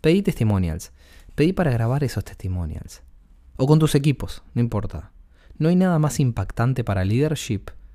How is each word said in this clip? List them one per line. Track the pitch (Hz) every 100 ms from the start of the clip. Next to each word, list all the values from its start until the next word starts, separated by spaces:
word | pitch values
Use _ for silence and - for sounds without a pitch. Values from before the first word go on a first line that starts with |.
pedí | 156 190
testimonials. | 202 - 110 98 90 80 - - - - -
Pedí | - 156
para | 196 160
grabar | 117 113 139
esos | 135 -
testimonials. | - - 92 90 82 76 - - - - _ - - -
O | 131
con | 156
tus | 156
equipos, | 143 147 131 - - -
no | 117
importa. | 120 107 87 80 - - - _ _ -
No | 156
hay |
nada | 180 185 165
más | 151 -
impactante | 131 113 98 - 117 127
para | 113 98
leadership | 95 117 151 147 - 101 - - -